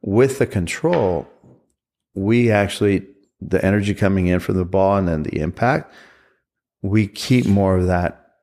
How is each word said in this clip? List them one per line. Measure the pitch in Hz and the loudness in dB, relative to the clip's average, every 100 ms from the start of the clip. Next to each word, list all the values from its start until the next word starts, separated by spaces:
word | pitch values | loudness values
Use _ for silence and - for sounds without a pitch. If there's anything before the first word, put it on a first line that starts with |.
With | - 101 135 - | 0 2 2 2
the | - | -2
control, | 104 85 - 160 175 101 85 - _ _ _ _ _ _ _ _ | -2 -4 -4 -2 0 0 -2 -6 _ _ _ _ _ _ _ _
we | 98 98 120 120 | -6 0 2 2
actually, | 104 101 - 104 95 95 - _ _ | 2 0 0 0 0 -4 -20 _ _
the | 90 90 | -4 0
energy | 95 104 101 | 2 0 0
coming | 95 98 98 90 | 0 0 0 0
in | 90 | 0
from | 87 95 | 0 -4
the | |
ball | 87 95 95 101 | -2 0 2 2
and | 92 | 0
then | 80 | -2
the | 76 - | -4 -4
impact, | 78 - 120 156 - - - _ _ _ _ _ _ _ | -6 -2 -2 -2 -6 -20 -20 _ _ _ _ _ _ _
we | 101 104 104 | -2 0 0
keep | - - 127 120 | -4 0 0 2
more | 98 95 92 | 2 2 2
of | 92 | 2
that | 90 87 - _ _ | 0 -2 -6 _ _